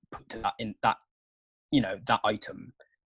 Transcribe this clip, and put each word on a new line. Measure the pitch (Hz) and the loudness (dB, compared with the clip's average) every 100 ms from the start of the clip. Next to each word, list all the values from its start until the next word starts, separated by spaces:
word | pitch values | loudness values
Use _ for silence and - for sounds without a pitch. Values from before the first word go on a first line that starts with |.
| _ | _
put | - - | -16 -12
to | 113 | -6
that, | 104 - | -4 -4
in | 110 - | -8 0
that, | 113 - _ _ _ _ _ _ _ | 0 0 _ _ _ _ _ _ _
you | 143 | 2
know, | 101 95 - | 2 -2 2
that | 113 | 2
item | 107 104 - - - - _ _ _ | 2 0 -4 -10 -16 -20 _ _ _